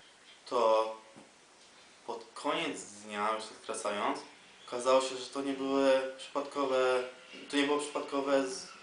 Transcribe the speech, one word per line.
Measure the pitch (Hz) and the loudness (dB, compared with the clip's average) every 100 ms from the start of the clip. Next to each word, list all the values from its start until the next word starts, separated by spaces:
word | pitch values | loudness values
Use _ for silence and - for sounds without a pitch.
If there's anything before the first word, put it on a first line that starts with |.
| - - - - - | -20 -20 -20 -20 -4
To | 123 113 110 135 139 - - - - - - - - - - - | 2 6 6 2 -6 -16 -20 -20 -20 -20 -20 -20 -20 -20 -16 -10
pod | - - | -10 -12
koniec | - 147 165 151 - | -6 -4 -2 -2 -6
dnia, | - - 107 104 107 | -12 -16 -10 -2 -2
już | 110 | -2
skracając, | - - - 110 104 104 123 147 - - - - - | -6 -12 -10 -6 -4 -2 -2 -4 -8 -20 -20 -20 -8
okazało | 123 127 131 | -2 4 4
się, | 131 127 | 4 -4
że | - | -8
to | 143 | -6
nie | 139 | -4
były | 131 135 135 135 131 131 - | -2 0 4 6 6 2 -6
przypadkowe, | - 143 139 143 131 131 127 127 123 - - - - | -8 -6 -4 -2 0 2 4 2 0 -10 -18 -18 -2
to | 143 | 0
nie | |
było | 143 147 | 2 0
przypadkowe | - 151 - 139 139 135 135 | 0 -4 -2 -2 2 2 2
z-, | 131 - - | -4 -12 -18